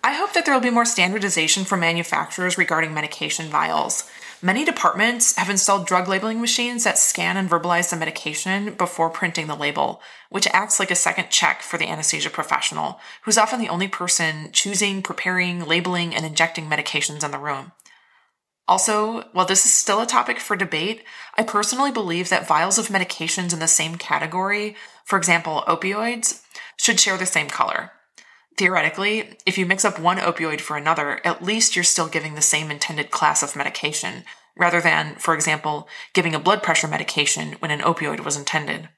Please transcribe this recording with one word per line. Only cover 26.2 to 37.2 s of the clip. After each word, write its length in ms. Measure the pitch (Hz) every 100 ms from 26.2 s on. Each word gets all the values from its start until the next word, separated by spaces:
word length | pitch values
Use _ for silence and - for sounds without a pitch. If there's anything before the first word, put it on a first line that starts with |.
| - - _ - - -
should 240 | - 196
share 160 | 202 190
the 100 | 185
same 220 | 156 147
color. 440 | - 135 - - - _ - - _ _ -
Theoretically, 800 | 180 180 151 170 202 220 208 -
if 140 | - 185
you 80 | 180
mix 180 | 190
up 140 | 208 170
one 180 | 165 190
opioid 460 | 170 170 160 151
for 160 | - 151
another, 420 | 151 156 143 - 175
at 160 | -
least 320 | 175 220 220 -
you're 80 |
still 240 | 175 - 160
giving 260 | 160 151
the 60 | 151
same 300 | - 151 156
intended 400 | 151 - 151 147
class 320 | - 151 156
of 120 | 147
medication, 720 | 143 139 - 151 151 - 180 - - _ -
rather 240 | 175 175
than, 340 | 165 156 156 -
for 180 | -
example, 520 | 156 156 156 156 151 - - -
giving 200 | 185 165
a 60 | 156
blood 220 | 160 202
pressure 260 | - 160 156
medication 640 | 156 156 -